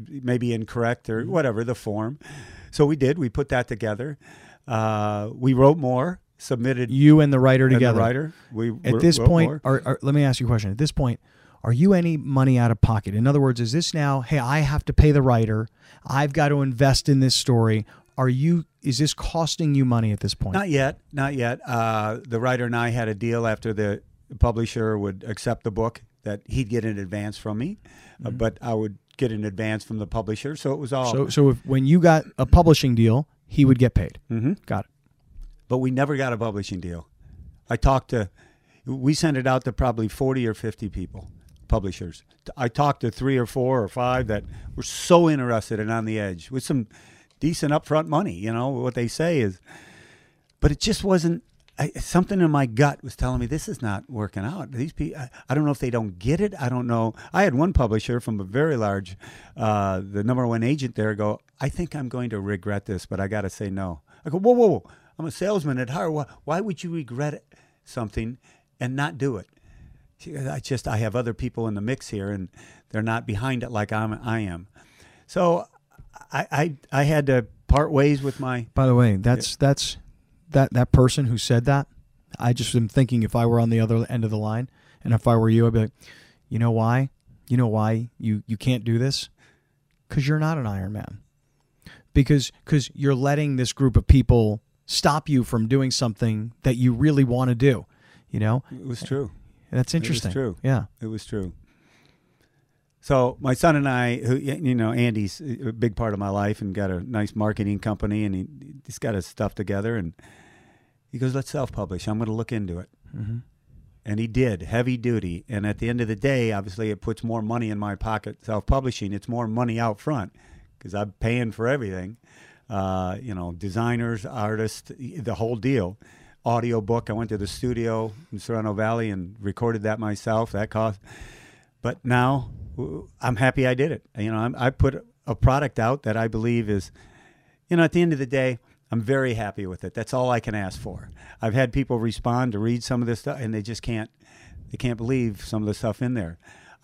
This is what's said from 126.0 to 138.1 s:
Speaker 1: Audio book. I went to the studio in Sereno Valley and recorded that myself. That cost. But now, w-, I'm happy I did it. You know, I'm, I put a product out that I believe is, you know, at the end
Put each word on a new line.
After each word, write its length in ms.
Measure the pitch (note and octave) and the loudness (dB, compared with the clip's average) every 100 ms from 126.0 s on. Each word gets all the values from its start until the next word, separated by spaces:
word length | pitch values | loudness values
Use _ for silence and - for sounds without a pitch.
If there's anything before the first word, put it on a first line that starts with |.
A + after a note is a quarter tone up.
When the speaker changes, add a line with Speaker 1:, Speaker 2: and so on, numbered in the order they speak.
| - - - _ | -20 -20 -20 _
Speaker 1:
Audio 360 | A#2+ A#2 A#2+ A2+ | -2 -2 0 -2
book. 300 | G2+ A#2 - | -2 -2 -2
I 20 | |
went 160 | A2 A2 | -6 -4
to 80 | G#2 | -6
the 100 | G2 | -6
studio 640 | - B2 A#2 A2+ A2 A2 G#2+ - | -6 -4 -2 -2 -2 -4 -10 -14
in 80 | G2+ | -12
Sereno 340 | - A2+ A2 | -6 -4 -2
Valley 380 | G2+ A2 A#2 A2 | -2 -2 0 -2
and 240 | F#2+ F2+ A2 | -4 -8 -8
recorded 420 | G2+ - A#2+ A2+ | -8 -4 -2 -2
that 160 | G#2+ G#2+ | -2 -2
myself. 540 | G#2+ G2+ A#2 A2 A#2 | -4 -4 -2 -2 -2
That 180 | G2+ G#2+ | -4 -4
cost. 300 | A2 A2 G2 - - - - - _ _ _ | -2 -2 -4 -14 -20 -20 -20 -20 _ _ _
But 220 | A#2 - | -8 -6
now, 460 | A#2+ B2 B2+ C#3 B2+ - - - | 0 2 2 0 -4 -12 -14 -10
w-, 320 | D3 D#3 - _ | -10 -10 -14 _
I'm 140 | B2+ | -4
happy 320 | A2 C3 C3+ B2+ | 2 2 2 0
I 80 | |
did 160 | B2+ D#3 | 0 -2
it. 140 | B2+ - - | -4 -12 -8
You 140 | G#2+ | -4
know, 80 | A2 | -2
I'm, 160 | A#2+ - | -4 -2
I 140 | B2 | -2
put 340 | - C#3 - - _ - | 2 0 0 -10 _ -8
a 80 | |
product 460 | - C3+ C#3 C3+ - | 0 2 2 0 0
out 240 | A2+ C#3+ | 0 0
that 120 | A2 G#2+ | -2 -2
I 120 | A2+ | -2
believe 420 | A2+ A2+ A#2 G#2+ | -2 0 0 0
is, 220 | G2+ - - - _ _ _ _ _ _ | -2 -4 -16 -20 _ _ _ _ _ _
you 80 | F3 | 2
know, 60 | |
at 80 | D#3 | 4
the 100 | F3 | 4
end 120 | E3+ | 2